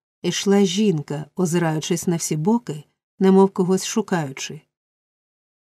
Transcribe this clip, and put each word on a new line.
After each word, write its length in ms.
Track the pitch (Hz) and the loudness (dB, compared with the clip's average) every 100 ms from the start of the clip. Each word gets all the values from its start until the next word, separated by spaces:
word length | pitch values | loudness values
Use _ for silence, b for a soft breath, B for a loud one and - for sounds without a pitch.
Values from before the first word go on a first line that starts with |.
| _ _ | _ _
йшла 420 | 180 - 202 196 | -6 -2 2 4
жінка, 600 | 196 185 214 156 - 147 151 - | 2 2 0 0 -4 -8 -8 -4
озираючись 680 | 175 175 165 156 - 170 - | -2 0 0 -2 -2 -2 -2
на 100 | 170 | -2
всі 200 | - 156 | -2 -2
боки, 480 | 165 233 - 151 - _ _ - | 0 0 -2 -12 -16 _ _ 0
немов 320 | 190 190 196 | 4 6 6
когось 340 | - 180 190 | 2 0 -2
шукаючи. 760 | - 226 208 175 139 135 - 151 _ _ _ _ _ _ _ _ _ _ | -2 -4 -2 -4 -4 -8 -12 -14 _ _ _ _ _ _ _ _ _ _